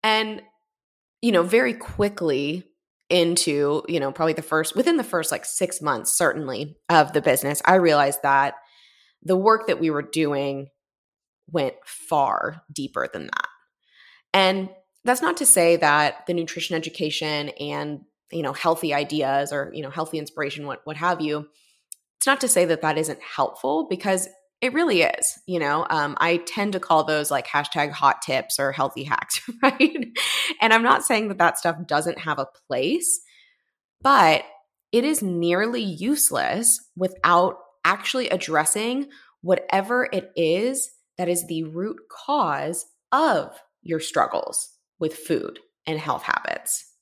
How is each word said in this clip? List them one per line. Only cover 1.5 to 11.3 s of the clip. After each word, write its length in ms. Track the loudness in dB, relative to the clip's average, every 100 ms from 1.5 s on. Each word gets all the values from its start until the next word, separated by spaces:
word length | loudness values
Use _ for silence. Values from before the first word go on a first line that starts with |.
| 4 2
quickly 880 | -2 -10 -2 -2 0 -2 0 -2 -6 -10 _ _ _ _
into, 760 | 2 4 2 0 2 2 0 -2
you 120 | -2
know, 120 | -2
probably 200 | 0 0
the 100 | 0
first, 320 | 0 0 0
within 220 | 0 2 2
the 80 |
first, 260 | 0 -2 -2
like, 140 | -4
six 360 | -6 -4 -4 -2
months, 320 | -2 -2 -2
certainly, 640 | 2 2 0 -6 -6 -8 -12 _
of 240 | 4 6
the 100 | 2
business, 400 | 2 2 0 0
I 120 | 6 6
realized 440 | 6 4 4 2
that 320 | 2 2 2 -4 _ _ _ _ _ _
the 140 | -2 2
work 320 | 4 2 2
that 120 | 0
we 100 | 0
were 120 | -2
doing 680 | -4 -2 0 0 -2 -6 -10 _ _ _ _ _ _